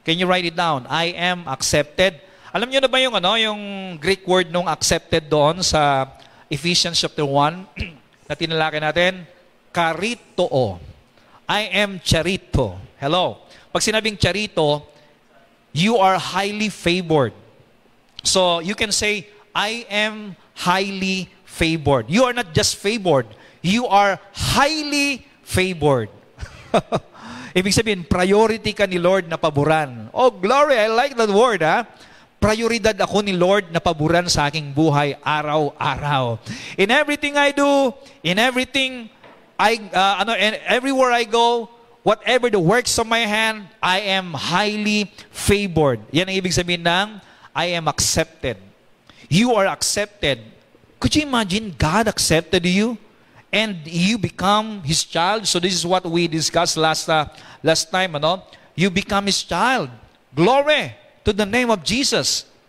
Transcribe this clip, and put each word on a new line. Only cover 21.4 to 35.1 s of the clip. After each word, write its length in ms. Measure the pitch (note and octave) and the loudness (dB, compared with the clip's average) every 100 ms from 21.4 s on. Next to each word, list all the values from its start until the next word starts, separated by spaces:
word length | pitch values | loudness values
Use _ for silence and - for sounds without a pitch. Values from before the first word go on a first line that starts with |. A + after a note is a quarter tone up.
| - | -20
favored." 640 | - E3 E3 C#3+ C3+ A2 | -4 -2 0 0 0 2
You 160 | F#3+ B3+ | 2 2
are 80 | B3 | 0
not 160 | G3+ | -2
just 240 | D#3 G#3 - | 0 0 -2
favored, 560 | G3+ A3+ F3+ C#3 A#2 - - _ | -4 -2 2 2 0 -14 -20 _
you 240 | E3 A3 B3 | -2 0 2
are 320 | G3 G3+ F3+ - - | 4 4 0 -8 -6
highly 880 | - A3 C#4+ D#4 D4 C#4+ C#4+ C4 - _ - | -2 2 2 0 -2 -2 -2 -4 -10 _ -4
favored. 640 | F#3 F#3 E3+ D3 C3 G#2+ - _ - - - - | -2 -2 0 2 2 -2 -12 _ -18 -18 -18 -2
<laughs> 880 | G3+ - - - - A3+ - B3+ F#3 | -2 0 -6 -6 -20 -18 -16 -4 -2
Ibig 180 | F#3+ F#3+ | 0 0
sabihin, 280 | A3 G3 | 0 -2
priority 720 | E3+ F3+ F#3 G3+ A3 A3 A3 G#3 | -2 0 4 4 4 2 -4 0
ka 120 | G3+ | 0
ni 120 | F3+ | 2
Lord 280 | F3 F#3+ E3+ | 2 2 0
na 120 | D#3+ | -2
paboran. 720 | E3 C#3+ C#3+ D#3 C#3+ A#2+ A2 | 0 2 2 2 0 -8 -8
Oh, 200 | - B3+ | 2 2
glory! 440 | G3 F#3 C4+ D4 B3 | 2 0 2 4 4
I 120 | G#3+ | 2
like 280 | A3 C#4 A#3+ | 2 0 0
that 160 | A3 | 2
word, 320 | G3 B3 G3 | 4 4 2
ha? 240 | D#3+ G3+ A3+ - - - _ _ | 2 2 -2 -14 -20 -20 _ _
Prioridad 560 | G#3 A3 A3+ A#3 G#3+ G3 | 0 2 0 2 0 0
ako 240 | F3+ F#3+ | 0 0
ni 120 | G3+ F3+ | 0 2
Lord 360 | F3+ G3+ F3 | 4 2 0
na 80 | E3 | -2
paboran 480 | F3+ D#3+ D#3 E3+ F3+ | -2 0 2 2 2
sa 200 | D#3+ C#3+ | 0 0
aking 240 | D#3 D3 | -4 -6
buhay 440 | C#3 D#3+ C#3+ D3 | 0 2 2 0